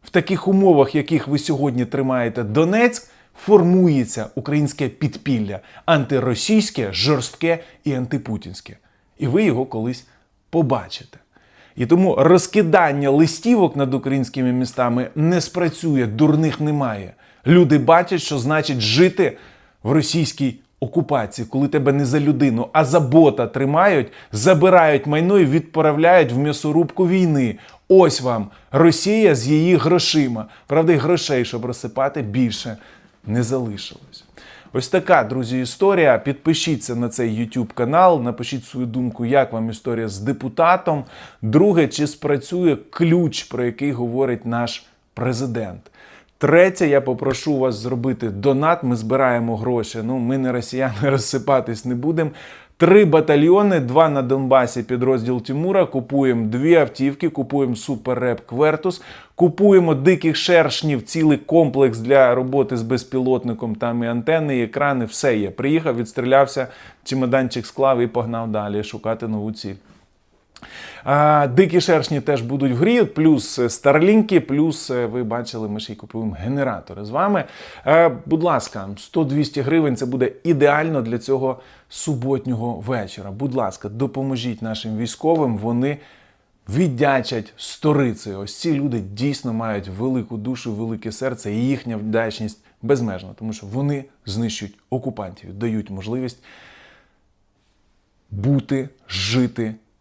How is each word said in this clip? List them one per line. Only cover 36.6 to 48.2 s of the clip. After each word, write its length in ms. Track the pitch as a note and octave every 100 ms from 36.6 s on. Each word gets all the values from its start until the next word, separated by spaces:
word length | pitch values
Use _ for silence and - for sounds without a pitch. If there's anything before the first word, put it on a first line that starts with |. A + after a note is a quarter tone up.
| E3+ C3 - A#2+
на 140 | A#2+
цей 200 | B2 A#2
YouTube 440 | G#2+ A#2 B2+ A2+
канал, 480 | - A#2+ D#3+ F#3 D#3+
напишіть 440 | A#2+ A#2 A#2+ C3+ -
свою 220 | B2+ B2
думку, 380 | A#2+ B2 - A#2+
як 280 | C#3 B2+
вам 160 | A2+ A2+
історія 380 | A2 B2+ A#2 A2+
з 120 | G2
депутатом. 840 | G#2+ C#3 B2+ A2 E3 F#3 F3 D3 A#2+ - - _
Друге, 460 | A2 C#3 G3+ E3+ C#3
чи 200 | C#3 D3
спрацює 720 | - D3 C#3+ - F3+ F3 C#3 -
ключ, 540 | - E3+ E3+ D#3+ A#2
про 200 | - A#2+ B2
який 260 | A#2 C#3+
говорить 540 | B2 A#2+ B2 C3+ A#2 A#2
наш 400 | A#2+ A#2 - _ _ _
президент. 800 | - A#2+ A#2 C3 A#2 G2+ F#2 - _ - - _ _
Третє, 500 | C#3+ E3 F#3+ F#3 D#3+
я 140 | C#3
попрошу 560 | C3 A#2+ C3+ B2+ - C#3
вас 180 | C3 G#2+
зробити 540 | A#2+ B2+ C3 B2